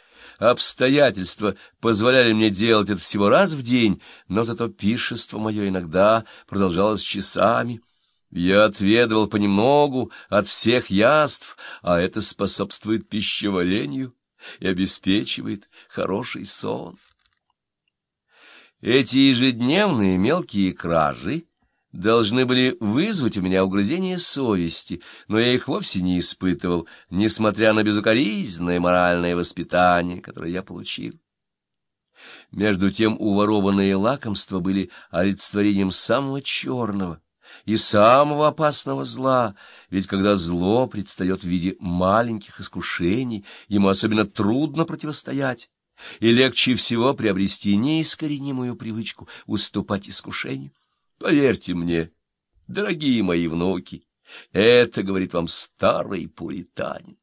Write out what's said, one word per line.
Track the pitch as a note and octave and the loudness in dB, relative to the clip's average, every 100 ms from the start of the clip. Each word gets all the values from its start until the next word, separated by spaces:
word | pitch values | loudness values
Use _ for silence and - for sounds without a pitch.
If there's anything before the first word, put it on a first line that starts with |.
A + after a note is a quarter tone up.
| _ - - - | _ -20 -18 0
Обстоятельства | B2 B2 - - C3 C#3+ C3 F#2+ F2+ - G#2 G2 - _ | 0 2 0 2 2 4 4 2 -4 -2 -4 -4 -12 _
позволяли | A2+ G#2 A#2+ C3 A#2 | 0 2 4 4 4
мне | G#2+ A2 | 4 2
делать | F#2+ A#2 A2 G2+ | 2 4 4 2
это | F#2+ | -2
всего | - G#2 G2+ | -4 0 4
раз | D3 F#3+ | 4 2
в | D3 | -2
день, | A#2+ B2+ A2 E2 - - - | -2 2 2 0 -8 -18 -6
но | G2 | -2
зато | A#2 A#2+ A#2 | -2 -4 -6
пиршество | G2 G2+ A#2 - A2+ - G#2+ | -4 -2 -2 -4 -4 -6 -4
моё | G#2+ G#2+ G2+ | -4 -2 -2
иногда | F#2 E2+ F2+ G#2 A2+ G#2+ - - | -4 -2 2 4 4 -2 -20 -6
продолжалось | G2 F#2+ E2+ G#2 A2 | 0 0 2 0 0
часами. | - G2+ F#2+ - G2 A#2+ A#2+ A#2 _ _ _ _ _ | -4 -4 -2 2 2 2 -2 -8 _ _ _ _ _
Я | F2+ F2 G2+ G#2+ | -2 2 4 4
отведывал | G2+ G2 A2+ A#2+ A2 G2+ | 2 2 4 4 2 2
понемногу | G#2 G2+ G2 B2 D3 D3 C3 G#2+ - - | 0 2 2 4 4 2 0 -6 -10 -2
от | G2+ G2 | 0 0
всех | - A2+ B2 - | 0 2 2 2
яств, | G2 A#2 D3+ D3 - - - - - | 2 4 4 2 -2 -8 -20 -20 -8
а | F2 F2 | 0 0
это | F2+ A2 | 0 -2
способствует | - - G2 - G2 - G#2 A2 - | -4 -2 -2 -2 -4 -6 -4 -4 -4
пищеварению | G#2+ G2 - G2+ F#2 F2+ G#2 C#3+ C3+ B2+ _ _ _ - - | -6 -4 -4 -2 0 0 -2 -4 -8 -10 _ _ _ -20 -8
и | F#2+ | -4
обеспечивает | F2+ F#2+ - F#2 G#2 - F2 F2+ G2+ _ - _ | -2 -2 -2 0 -2 -2 -8 -8 -10 _ -20 _
хороший | - F2+ G2+ B2 - - | -6 -4 -4 -6 -10 -6
сон. | - G#2 A2 - - _ _ _ _ _ _ _ _ _ _ _ _ _ _ - - _ _ | -4 -4 -8 -10 -18 _ _ _ _ _ _ _ _ _ _ _ _ _ _ -20 -20 _ _
Эти | - C3 A2+ C3 | 0 2 2 4
ежедневные | C3+ A#2+ C3 A#2 B2 F3+ G#3 B2 G2 F#2 | 4 4 0 0 0 2 2 2 2 2
мелкие | A2 F3 - G2+ F#2 | 0 0 -2 -2 -2
кражи | - E2+ E2 D2+ B1 D#2 D#3+ - _ _ _ _ | -2 -2 0 0 -2 -6 -8 -10 _ _ _ _
должны | - G2+ A#2 G#2 B2 B2+ | -4 2 2 2 2 2
были | B2+ B2+ - | 2 2 0
вызвать | G#2 A#2+ G#3+ F#3+ A2+ G2+ | -2 0 0 0 -2 -2
у | |
меня | F#2 F#2+ F#2+ | 0 2 2
угрызение | G2 G2+ F3 F#3 F3+ | 0 0 -2 -4 -2
совести, | - C#3 B2 F#2+ E2 - - F2 - - - | -2 0 0 0 -2 -6 -8 -12 -14 -18 -2
но | G#2+ | 2
я | A#2+ | 2
их | B2+ C3+ | 2 -2
вовсе | F3+ - G2 | -4 -4 -2
не | F2+ F2+ | 0 0
испытывал, | - - F#2 F2 F2+ F2 - - - | -2 -2 -2 -2 -2 -4 -6 -16 -8
несмотря | F2 G#2+ G#2+ A2 G2+ A2 | -2 0 2 0 2 2
на | G#2+ | 4
безукоризненное | G#2+ G#2 A2+ A2+ F#3 G#3 B2+ E2+ F2 F2 | 2 2 2 2 0 -2 -6 -4 -2 0
моральное | F2+ F2+ F2+ F2 F2 F2 | 2 4 2 2 0 -2
воспитание, | F2 - E2 F2 F2+ F2 F2 F2 | -4 -6 -2 2 4 4 0 -8
которое | - - E2 | -14 -12 -8
я | F2+ | -8
получил. | G2 F#2 G2+ - A2 - _ _ _ _ _ _ _ _ _ _ - - _ | -10 -14 -12 -10 -12 -14 _ _ _ _ _ _ _ _ _ _ -20 -20 _
Между | - G#2 F#2+ G2 | -2 0 2 0
тем | G2 A2 A2 | 2 0 0
уворованные | G#2+ G2+ G#2 G#2+ G2 G2 G2 G2 | 0 2 2 2 2 2 2 2
лакомства | A2 C#3+ A2+ F#2+ - F#2+ | 0 -2 -6 -6 -6 -4
были | F2+ F#2+ F2+ - - | -2 -2 -4 -10 -8
олицетворением | E2+ G2 F#2+ - G2+ G#2 G2 F#2+ | -2 -2 -2 -2 0 0 2 0
самого | - - A#2+ C#3 C#3 | 0 0 0 -2 -6
чёрного — | - - C#3 B2+ G#2+ G2 F2+ D#2+ _ _ - - - | -8 -8 -6 -4 -4 -4 -6 -8 _ _ -20 -12 -2
и | G#2+ | 0
самого | - G#2 A2 C3 D3 D3 D3+ | 2 6 6 6 4 2 0
опасного | C#3+ D3+ - C#3+ C3+ C3 | 2 0 0 -4 -6 -6
зла, | A#2 C3 B2+ A2+ G2 - - - | -4 0 0 0 -6 -20 -20 -6
ведь | F#2+ F#2+ | -4 -2
когда | G2 G2+ G2+ | 0 2 2
зло | E2+ F2 F#2 A#2 B2+ | 0 0 2 2 0
предстаёт | G#2+ F#2+ - F#2 F#2+ | -4 -8 -4 -4 -4
в | F2+ | -2
виде | F2+ F2+ - | -2 -2 -6
маленьких | F2+ F2 F#2 G#2+ A#2+ A2 - - | -4 0 2 2 0 -6 -12 -14
искушений, | F#2+ - - - F2 A#2 B2+ G#2 - - - | -12 -10 -8 -2 -2 -2 -4 -8 -12 -18 -2
ему | G#2 G2 | 2 4
особенно | G2 G#2+ G#2+ G#2 | 2 2 0 0
трудно | - G2+ B2+ D3+ D3 E3 | 0 0 0 -2 -2 -4
противостоять, | D3+ D3+ D3 - C3+ C3+ A#2+ - _ _ _ - - | -6 -8 -8 -8 -6 -6 -6 -12 _ _ _ -18 0
и | A2+ | 4
легче | A#2+ C3 - B2+ A2 | 6 4 2 0 0
всего | - A#2 B2 | 0 2 0
приобрести | C3 G#2+ F#2+ G2 - G2+ G2+ | 2 0 2 0 0 0 2
неискоренимую | C3+ D#3+ D3+ - D3+ D3 C#3 C3 B2 A#2+ | 2 0 -2 -2 -4 -6 -6 -6 -6 -8
привычку | A2+ A2 G#2 - - - - | -8 -8 -10 -12 -20 -18 -6
уступать | G#2 - G#2 - G2+ - | -4 -2 -4 -4 -4 -4
искушению. | - - - - C3+ C#3 _ _ _ _ - | -8 -8 -10 -8 -10 -12 _ _ _ _ -6
Поверьте | - D3 C3+ F#2+ - | 2 4 4 2 -2
мне, | F2 E2+ E2+ D#2+ _ _ _ _ _ - | -4 -2 -2 -4 _ _ _ _ _ -10
дорогие | F#3+ G#3 E3 C#3+ A#2 | -6 -4 -2 0 2
мои | F#2+ E2+ E2 | 2 0 0
внуки, | E2 F2+ F2+ - - _ _ _ - - | -2 -2 -2 -8 -18 _ _ _ -20 -6
это | - A#2 B2 A#2 - | 2 6 6 4 0
говорит | F#2+ F#2+ F#2 | -2 -2 -2
вам | E2+ E2+ | -4 -4
старый | - - - G2+ - G#2+ F#2+ D#2+ | -4 -6 -2 0 0 -4 -8 -10
пуританин. | - E2+ G2 - - C#2 D2+ - _ | -12 -12 -12 -12 -10 -8 -10 -16 _